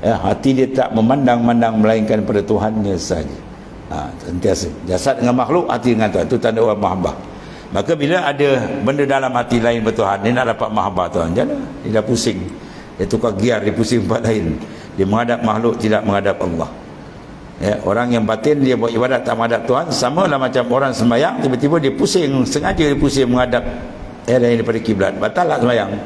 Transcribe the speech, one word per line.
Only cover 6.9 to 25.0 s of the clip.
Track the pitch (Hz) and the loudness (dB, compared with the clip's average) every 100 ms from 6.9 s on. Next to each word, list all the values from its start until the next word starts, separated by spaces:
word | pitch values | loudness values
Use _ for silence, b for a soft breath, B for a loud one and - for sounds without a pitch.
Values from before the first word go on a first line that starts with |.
| 95 85 - - B B B B | 0 -2 -4 -14 B B B B
Maka | 92 - 160 | -4 0 0
bila | 143 180 156 | 2 0 0
ada | 139 143 131 113 - | 2 2 2 0 -2
benda | 107 143 143 | -2 0 2
dalam | 135 131 | 2 2
hati | 127 - 120 | -2 0 2
lain | 113 117 | 2 2
bertuhan, | 110 110 98 101 | 0 0 0 2
dia | 104 | 2
nak | 123 127 | 2 0
dapat | 110 117 | 0 -2
mahabbah | 107 95 92 85 | 0 0 0 -2
Tuhan. | 90 82 | 0 0
Jangan. | 92 269 285 262 - | 0 0 -2 -8 -10
Dia | - 110 | -2 0
dah | |
pusing. | 107 120 - 95 90 90 B B B - | 2 0 0 -2 -6 -10 B B B -6
Dia | 92 | -2
tukar | 117 117 | 0 0
gear, | 95 113 110 | 0 2 2
dia | 104 | 0
pusing | 107 110 120 | 0 0 2
tempat | 95 113 113 | 2 0 0
lain. | 110 82 76 - B B | 0 0 -4 -6 B B
Dia | - 95 | -2 0
menghadap | 110 117 117 | 2 0 0
makhluk, | 113 107 117 110 | 0 0 0 0
tidak | 107 107 113 | 0 0 2
menghadap | 101 98 92 | 0 0 -2
Allah. | 95 82 76 - - - - - - - - - | -2 -4 -6 -8 -16 -18 -18 -18 -18 -18 -18 -4
Ya, | 92 104 | -2 0
orang | - 104 123 | 0 0 2
yang | 117 | 0
batin, | 107 110 147 147 | 0 0 2 2
dia | 131 | 2
buat | 120 117 | 2 0
ibadat | 117 127 127 | 0 0 0
tak | 120 117 | -2 0
menghadap | 113 113 113 | 0 0 0
Tuhan, | 123 170 | 0 0
sama | 127 123 156 | -2 0 2
lah | 190 139 | 2 2
macam | 131 131 117 | 0 0 2
orang | 127 135 117 | 2 2 2
sembahyang, | 117 120 160 - | 2 4 2 0
tiba-tiba | 143 127 143 165 | -2 0 2 2
dia | 135 | 2
pusing, | - - 185 151 135 123 | 0 0 2 2 0 0
sengaja | 147 170 185 151 | 0 -2 0 2
dia | 139 | 2
pusing | 143 135 123 | 2 2 2
menghadap, | 123 123 120 117 - - - - - | 2 2 0 -2 -8 -12 -14 -16 -12
eh, | - 127 | 0 2
lain | 120 117 | 4 2
daripada | 113 113 | 2 -2
kiblat. | 113 104 | 0 0